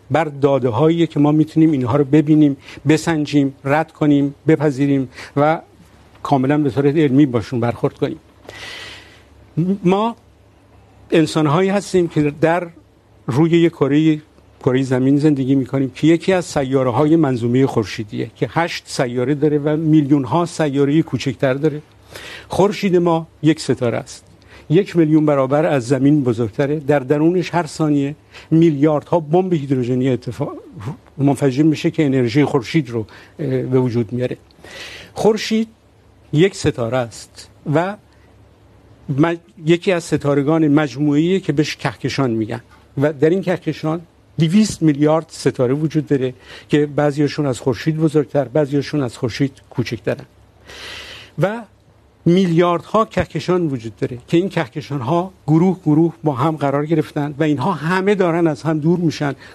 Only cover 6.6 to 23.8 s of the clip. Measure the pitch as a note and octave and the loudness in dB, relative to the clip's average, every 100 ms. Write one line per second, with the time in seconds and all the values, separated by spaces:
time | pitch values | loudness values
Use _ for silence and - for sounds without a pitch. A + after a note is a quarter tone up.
6.6 | C#3+ A2 C#3+ D3 D3 C3 D3 A#2+ - B2 | 0 0 0 2 2 4 2 0 -4 -4
7.6 | A#2+ A2+ C#3 - C#3 - _ _ - - | -2 -2 -6 -4 -6 -6 _ _ -20 -18
8.6 | - - - - - - - - - - | -16 -16 -18 -20 -20 -20 -20 -20 -10 -4
9.6 | F3+ G3 F3+ G3 A3 A#3 _ _ _ _ | -2 0 0 0 0 -6 _ _ _ _
10.6 | _ _ _ _ - F3 D3+ D#3+ D3+ D3+ | _ _ _ _ -2 2 2 0 0 2
11.6 | F#3+ G3+ - F#3 E3+ - D3 D3 D#3 E3+ | 2 -2 -2 -2 0 0 -2 0 0 0
12.6 | F3 - _ _ _ _ - A#2 E3 E3+ | -4 -14 _ _ _ _ -4 0 2 4
13.6 | E3 - C#3 C#3+ D#3+ D3+ - _ _ - | 2 2 0 2 2 0 -4 _ _ -6
14.6 | - B2+ C3 C3 C3 C#3+ D#3 C#3 C3 C#3 | 0 0 0 0 2 4 2 2 2 0
15.6 | B2+ C3+ C3 - D3+ E3+ E3 F#3 E3+ D3+ | 0 -2 -4 0 2 2 2 0 0 -4
16.6 | C3 C3+ C3 A#2 D3+ E3 D3 B2 A#2 B2+ | 0 0 0 2 2 4 2 0 0 2
17.6 | C3+ - G#2 - G#2+ A#2+ A#2+ - B2+ D#3 | 2 0 -4 -6 -10 -8 -10 -6 -4 -2
18.6 | E3+ - - - C3 A#2+ B2 D3 D3 D3 | -2 -4 -8 -4 -4 -2 -2 0 0 0
19.6 | C#3+ D3+ D#3+ D#3 C#3 C#3+ A#2+ D#3+ E3+ - | 0 0 2 2 4 2 0 -2 -2 -2
20.6 | D#3 C#3 C#3 D#3 D#3 A#2+ - A#2 C#3 C3+ | -2 0 2 2 0 -4 -6 -2 -2 0
21.6 | D3+ D3 - - - - - - - - | -2 -4 -12 -20 -20 -20 -18 -18 -8 0
22.6 | G3 G#3 G#3 F3 F3 E3 E3 _ D3 D#3 | 0 0 0 2 2 0 -4 _ 0 0
23.6 | - B2 | -2 -2